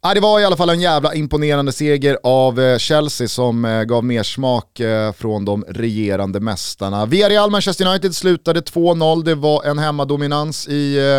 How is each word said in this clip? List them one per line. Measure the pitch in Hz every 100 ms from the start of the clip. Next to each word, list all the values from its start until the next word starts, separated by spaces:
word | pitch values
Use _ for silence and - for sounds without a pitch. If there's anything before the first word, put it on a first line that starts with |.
Ja, | 180
det | 202
var | 208 214
i |
alla | 202 170
fall | 170
en | 170
jävla | 175 156 147
imponerande | 151 147 151 151 143 139
seger | - 151 143 143 135
av, | 123 131 131 120
eh, | 131 120
Chelsea | - 151 151 - 120
som, | - 123 117
eh, | 117 113
gav | 110 120
mer | 120 117
smak, | 104 - 131 120 - -
eh, | 117 110 107
från | 101 113 107
de | 101 101 -
regerande | 98 113 107 104 95 98 98
mästarna. | 110 98 - - 98 101 107
Villarreal | 170 202 208 208
Manchester | 208 196 175 185
United | 190 190 165
slutade | 185 175 - 165
två | - 170 170
noll. | 170 160 160
Det | 160
var | 156 151 151
en | 143 147
hemmadominans | 151 147 139 147 143 147 151 147 -
i, | 143 143 139 139